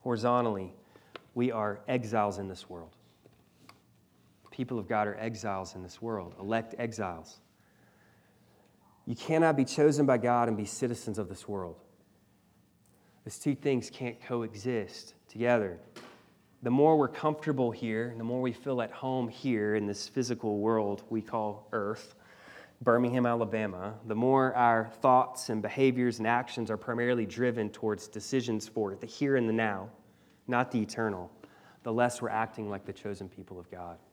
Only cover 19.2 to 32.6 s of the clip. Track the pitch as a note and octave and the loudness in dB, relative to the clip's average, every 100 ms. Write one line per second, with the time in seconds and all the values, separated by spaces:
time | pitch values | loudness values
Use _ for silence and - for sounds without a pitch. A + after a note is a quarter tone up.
19.2 | A#2 - C3+ A2+ G#2 G#2+ G#2 G2+ - C3+ | -2 -4 0 2 2 2 0 -4 -4 -4
20.2 | A#2+ A#2+ A2 G#2 G#2+ A2+ G2+ G2+ - A2+ | -2 -2 0 0 2 2 0 -4 -4 -6
21.2 | G#2+ A#2 G#2+ G#2 - A2+ G2+ A2 - - | -2 -4 -4 -6 -6 -4 -2 -6 -12 -20
22.2 | - - - - - _ B2 A#2+ B2 B2+ | -20 -20 -20 -20 -20 _ 4 6 6 2
23.2 | A#2+ A#2 A2 A2 G#2+ F2+ G2 A2 A2+ A2 | 2 2 0 0 -2 -4 -8 -8 -4 0
24.2 | B2+ C3+ C3 A#2+ A#2+ A2+ A2 - C3 B2+ | 4 6 4 6 6 6 2 2 6 6
25.2 | B2+ - - A2 G#2 - C3+ B2 B2 A2+ | 4 -4 -4 -2 -2 4 4 6 2 2
26.2 | A2 B2 B2 - A2 G#2+ - A#2+ A#2+ B2 | 2 2 0 -6 -4 -4 -2 0 2 2
27.2 | G#2 A2 B2 A#2 G#2 - A2 G2+ - G#2+ | 0 0 0 0 -4 -2 -2 -2 -6 -12
28.2 | - C3+ A#2 G#2+ - - G#2 G2 - - | -2 -2 0 -4 -4 -2 -2 -4 -12 -2
29.2 | C#3+ C3+ A2+ A2+ A2 G2 G2+ - - _ | 2 4 4 2 0 -2 -8 -16 -20 _
30.2 | _ _ - B2 B2+ A#2+ G#2 - A2 F#2 | _ _ 0 0 2 0 -2 -2 -2 -2
31.2 | F2+ - - - - - A#2+ A2+ B2 A#2+ | -8 -16 -20 -20 -20 -12 -2 2 2 0
32.2 | A#2 A2 A2 - | -2 -2 -4 -6